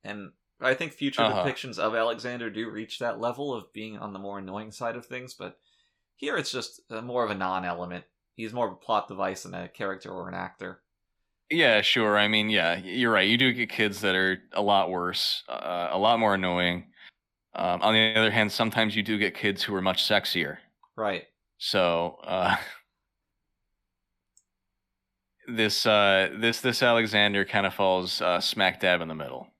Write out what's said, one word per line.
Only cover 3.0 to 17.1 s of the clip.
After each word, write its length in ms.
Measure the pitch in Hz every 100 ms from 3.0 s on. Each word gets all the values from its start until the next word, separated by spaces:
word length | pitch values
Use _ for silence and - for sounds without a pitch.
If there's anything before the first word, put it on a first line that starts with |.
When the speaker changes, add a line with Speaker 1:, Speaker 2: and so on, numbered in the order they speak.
| 120 107
Speaker 1:
level 340 | 117 123 143
of 180 | 120 90
being 240 | 107 110 104
on 160 | 101
the 60 | 98
more 200 | 101 98
annoying 320 | 95 101 110
side 240 | 104 120
of 100 | 120
things, 280 | - 127 127
but 260 | - 95 - _ _ _ _ _
here 220 | _ 143 220
it's 140 | 143
just, 300 | 131 - - _
uh, 120 | 113
more 220 | 123 123
of 60 | 113
a 60 |
non-element. 720 | 98 92 92 90 87 87 87 - _ _
He's 180 | - 113
more 140 | 123 110
of 60 |
a 40 | 90
plot 300 | - 107 -
device 360 | 98 95 95
than 100 | 92
a 140 | 90 90
character 420 | - 98 95 101
or 160 | 92 90
an 40 |
actor. 480 | 90 90 - 90 92 _ _ _ _ _ _ _
Speaker 2:
Yeah, 320 | 165 143 107
sure. 360 | 98 120 107 104
I 100 | 104
mean, 220 | 107 107
yeah, 260 | 104 82
y-, 60 | 87
you're 300 | 90 110 120
right. 160 | 104 95
You 100 | 120
do 140 | 131
get 160 | 123 113
kids 320 | - 107 98
that 140 | 101
are 260 | 92 95 92 _
a 80 | -
lot 300 | 104 98 87
worse, 520 | 90 90 - - - -
uh, 400 | 62 - 87 87
a 60 | 95
lot 220 | 107 117
more 160 | 107
annoying. 560 | 98 92 90 87 87 - _ -